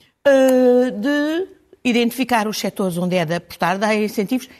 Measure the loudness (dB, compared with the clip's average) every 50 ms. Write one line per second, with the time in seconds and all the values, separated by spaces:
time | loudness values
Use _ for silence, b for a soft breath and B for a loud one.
0 | b b b _ 2 4 4 6 4 4 4 4 4 6 4 4 2 0 -2 -4
1 | -2 -2 0 0 -2 -2 -4 -4 -6 -8 -12 _ _ _ _ _ -2 0 0 2
2 | 0 0 -2 -4 -2 -2 0 0 -2 -2 -4 -6 -6 -6 -4 -4 -4 -4 -4 -4
3 | -2 -2 -2 -2 -2 -2 -4 -6 -8 -12 -8 -4 -2 -2 -2 -2 -2 0 0 0
4 | -2 -2 -4 -4 -4 -2 -4 -6 -6 B B